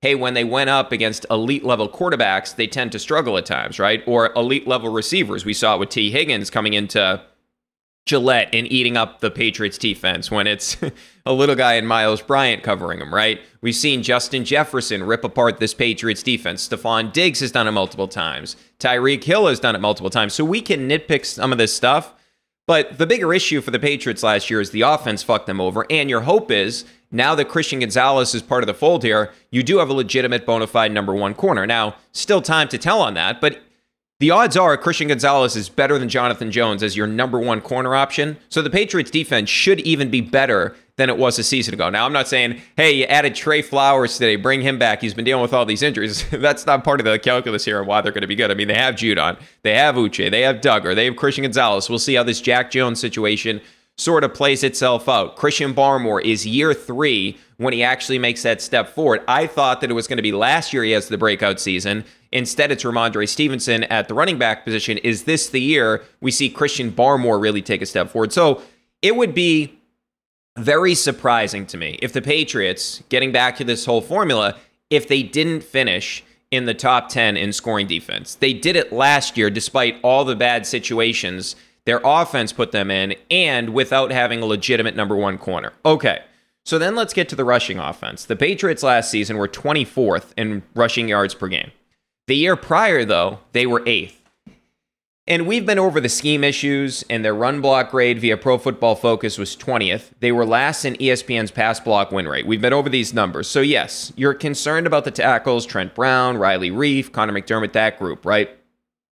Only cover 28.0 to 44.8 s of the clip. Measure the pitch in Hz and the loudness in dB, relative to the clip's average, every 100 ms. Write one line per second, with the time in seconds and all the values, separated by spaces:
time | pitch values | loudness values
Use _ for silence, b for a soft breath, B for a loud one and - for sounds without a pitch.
28 | 131 135 123 117 - - 110 101 151 170 | 4 4 2 -2 -2 0 0 2 2 4
29 | 120 107 104 B B 123 127 190 147 135 | 2 2 0 B B -2 2 2 2 0
30 | 110 131 127 120 - 113 110 117 110 104 | 0 0 0 -2 0 -2 0 0 2 0
31 | 98 98 98 101 95 85 101 117 107 - | -2 -2 -2 -2 0 0 0 0 -2 -6
32 | b - - 196 165 160 143 131 165 214 | b -8 0 0 2 0 0 -2 0 2
33 | 135 87 90 120 151 - _ _ _ _ | 0 0 -4 0 -2 -2 _ _ _ _
34 | _ - 147 185 233 151 175 139 175 160 | _ 0 4 6 4 4 4 4 0 -2
35 | 147 131 139 139 127 110 92 - 135 143 | 0 2 4 4 2 0 -6 0 2 2
36 | 120 127 123 113 110 110 113 101 107 98 | 0 0 0 -2 -2 0 0 0 -2 -2
37 | 107 110 127 120 120 110 - 131 127 135 | -2 -2 -2 -2 -2 -4 -4 -4 0 0
38 | 139 - 147 147 b 160 151 190 220 180 | 0 0 -4 -4 b -4 0 0 0 -2
39 | 135 160 156 120 104 - 185 190 160 151 | -2 -2 0 -2 0 0 2 2 2 0
40 | 131 123 117 135 135 101 85 B B - | 2 0 0 0 2 2 0 B B -2
41 | 131 117 127 120 110 131 117 104 85 104 | 0 2 2 2 0 0 -2 -2 -2 0
42 | 127 147 127 131 120 120 B - 156 139 | 0 0 0 0 0 -4 B 2 4 4
43 | 127 147 143 - 156 151 143 139 139 135 | 4 4 2 -2 0 0 0 2 4 4
44 | 120 - 117 104 123 135 135 131 | 2 2 2 2 0 0 0 0